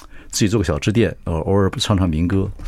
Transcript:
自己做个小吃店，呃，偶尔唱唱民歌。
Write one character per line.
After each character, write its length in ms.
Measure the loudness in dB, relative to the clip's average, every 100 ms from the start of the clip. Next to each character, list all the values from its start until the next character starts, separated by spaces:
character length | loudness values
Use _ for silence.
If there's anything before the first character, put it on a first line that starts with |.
| -12 -18 -8
自 100 | 0
己 100 | 2
做 100 | 2
个 40 | 0
小 120 | 0
吃 140 | 0
店， 240 | 2 2 0
呃， 100 | -4
偶 240 | -2 2 2
尔 140 | 2 0
唱 200 | 0 2
唱 100 | 2
民 200 | 2 2
歌。 240 | 0 -2 -6